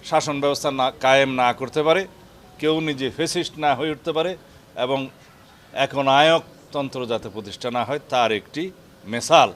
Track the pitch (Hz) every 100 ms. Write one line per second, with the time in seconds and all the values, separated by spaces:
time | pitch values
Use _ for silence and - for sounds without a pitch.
0 | - 160 156 143 143 139 151 135 131 131
1 | 131 135 135 131 123 120 127 156 151 165
2 | 185 - - - - - 151 156 160 135
3 | 131 - 160 180 160 - 151 127 156 147
4 | - 156 170 180 - - - - 127 135
5 | 135 - - - - - - 131 135 139
6 | 135 135 156 165 - - - 147 139 131
7 | 123 113 107 101 101 - 123 120 113 147
8 | - 127 113 107 - 147 185 180 - -
9 | 98 117 - 160 120